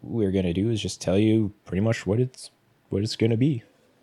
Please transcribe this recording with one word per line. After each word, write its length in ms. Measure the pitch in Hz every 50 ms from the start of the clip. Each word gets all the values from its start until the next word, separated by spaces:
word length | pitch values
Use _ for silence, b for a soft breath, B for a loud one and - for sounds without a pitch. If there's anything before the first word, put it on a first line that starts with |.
we're 320 | - 143 - 113 104 95
gonna 220 | 92 98 90 87 82
do 160 | 92 101 117
is 100 | 117 101
just 220 | 95 92 - -
tell 160 | - 85 90 101
you 340 | 110 110 107 110 107 98 - _ _
pretty 160 | - 87 92
much 240 | 107 113 113 - -
what 140 | 90 104 117
it's, 300 | 127 127 - - - - _ _ _ _ _ _ _ -
what 140 | 95 98
it's 140 | 107 110 -
gonna 200 | - 110 113 117
be. 280 | 110 127 160 139 113 - _ _ _ _ _ _ _